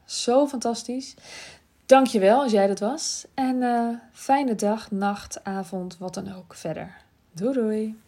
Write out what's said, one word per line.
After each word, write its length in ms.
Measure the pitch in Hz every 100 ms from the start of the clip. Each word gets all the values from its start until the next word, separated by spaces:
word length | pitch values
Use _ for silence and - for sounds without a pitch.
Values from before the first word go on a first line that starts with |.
zo 420 | - - - 247 285
fantastisch. 680 | 262 233 220 - 254 262 - - - - - _ _ -
Dankjewel 560 | 262 262 220 190 240
als 100 | 277
jij 140 | 214 196
dat 120 | 196
was. 480 | 208 302 - - -
En, 280 | - 262 254
eh, 260 | 247 240 233 233 -
fijne 420 | - - 277 269
dag, 360 | 220 202 220 -
nacht, 540 | 196 202 202 - -
avond, 540 | - 196 180 190 180 180
wat 160 | 185
dan 200 | 180 196
ook 200 | 185 175
verder. 420 | - 170 160 165 - _ _ _
Doei, 200 | 160 214
doei. 480 | 269 220 214 220 220